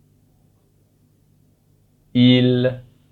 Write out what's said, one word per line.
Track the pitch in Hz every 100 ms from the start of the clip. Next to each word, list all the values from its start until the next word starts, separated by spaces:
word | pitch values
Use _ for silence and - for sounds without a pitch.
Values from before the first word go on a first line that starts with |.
| _ _ _ _ _ _ _ _ _ _ _ _ _ _ _ _ _ _ _ _ _
"Il | 123 123 127 127 123 123 - - _ _